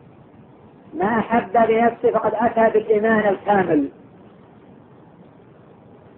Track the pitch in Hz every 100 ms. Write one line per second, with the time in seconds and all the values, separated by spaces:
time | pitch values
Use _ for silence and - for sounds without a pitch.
0 | - - - - - - - - - -
1 | 208 226 - 233 233 233 220 220 233 -
2 | 240 208 214 208 233 226 226 214 214 214
3 | 220 220 208 190 - 202 175 151 139 -
4 | - - - - - - - - - -
5 | - - - - - - - - - -
6 | -